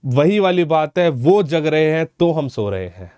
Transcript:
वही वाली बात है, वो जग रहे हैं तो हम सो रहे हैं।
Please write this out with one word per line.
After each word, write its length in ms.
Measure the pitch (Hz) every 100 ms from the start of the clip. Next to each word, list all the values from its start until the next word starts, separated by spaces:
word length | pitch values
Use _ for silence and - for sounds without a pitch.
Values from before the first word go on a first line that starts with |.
| 135
वही 320 | 127 151 208
वाली 260 | 190 180
बात 340 | 165 160 151 -
है, 100 | 170
वो 340 | 135 127 202
जग 240 | 165 165 156
रहे 240 | 156 156
हैं 160 | 160 160 _
तो 140 | 170
हम 160 | 160 139
सो 220 | - 104
रहे 180 | 95 92
हैं। 240 | 87 90